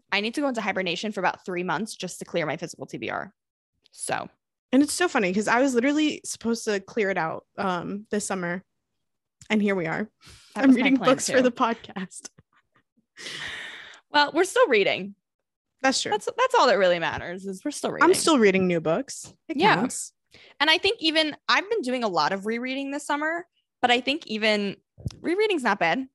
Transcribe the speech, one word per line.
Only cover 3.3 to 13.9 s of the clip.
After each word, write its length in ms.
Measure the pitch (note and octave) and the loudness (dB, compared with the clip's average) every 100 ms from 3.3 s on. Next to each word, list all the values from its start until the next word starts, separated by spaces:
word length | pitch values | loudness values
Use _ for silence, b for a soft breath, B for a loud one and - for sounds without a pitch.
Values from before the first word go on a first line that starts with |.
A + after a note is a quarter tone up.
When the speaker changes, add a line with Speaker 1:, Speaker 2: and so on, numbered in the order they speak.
| - _ _ _ _ _ | -14 _ _ _ _ _
Speaker 1:
So. 400 | - - C3+ - - _ _ _ | -14 -8 -6 -8 -16 _ _ _
Speaker 2:
And 100 | B3+ | 2
it's 120 | D4 | 2
so 140 | - F4 | 2 0
funny 260 | C4+ F#3+ | 0 0
'cause 120 | F#3 G#3 | 0 0
I 140 | A#3 | 2
was 140 | C#4 | 2
literally 480 | A#3+ C4 D4 D4+ - | 2 2 2 0 -2
supposed 400 | - - A3+ A3+ | -8 -8 -4 -4
to 160 | - G3+ | -2 -4
clear 300 | G3 - G3 | -4 -4 -2
it 80 | F#3 | -2
out, 260 | D#3+ - - - | -4 -6 -12 -6
um, 480 | G3 F3+ D#3+ G3 G#3+ | -4 -4 -6 -10 -6
this 140 | G#3 G#3 | -4 -4
summer, 380 | F#3 F3 F3+ - _ _ _ _ _ _ _ - | -4 -4 -6 -10 _ _ _ _ _ _ _ -2
and 100 | G#3+ | 0
here 140 | G3+ | 2
we 140 | G3 D#3+ | 0 -2
are. 200 | D#3+ G#3+ _ B B B | -4 -6 _ B B B
Speaker 1:
That 80 | - | 2
Speaker 2:
I'm 40 | C4+ | 6
Speaker 1:
was 80 | A#3+ | 6
my 60 | |
Speaker 2:
reading 120 | C4 C4 | 4 2
Speaker 1:
plan 140 | G#3+ | 4
Speaker 2:
books 160 | C4+ - | 2 2
for 100 | B3+ | 2
Speaker 1:
too. 60 | |
Speaker 2:
the 100 | B3+ | 2
podcast. 800 | A#3+ A#3 A3+ - - F#3+ - - - _ _ _ _ _ _ _ - B B B B B B B | 2 0 -2 -6 -12 -12 -12 -20 -20 _ _ _ _ _ _ _ -18 B B B B B B B